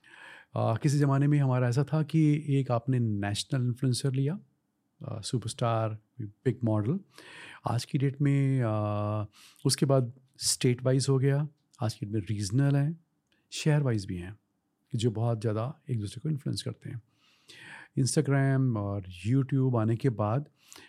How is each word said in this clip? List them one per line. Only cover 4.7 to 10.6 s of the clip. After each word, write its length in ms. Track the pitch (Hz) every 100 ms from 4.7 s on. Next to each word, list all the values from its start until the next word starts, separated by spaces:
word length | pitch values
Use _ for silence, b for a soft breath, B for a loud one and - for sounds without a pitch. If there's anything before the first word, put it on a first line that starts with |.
| _ _ - -
आ, 120 | 107
सुपरस्टार, 800 | - 123 110 - 120 113 110 107 _ -
बिग 360 | 107 - 131 -
मॉडल। 360 | 117 107 104 190 - B B B B B -
आज 180 | 113
की 140 | - 147
डेट 220 | 139 135
में, 400 | 143 139 135 135
आ, 640 | 113 107 104 104 104 107 104 B B B
उसके 220 | 139 - 135
बाद 260 | 135 120 - _ -
स्टेट 440 | - -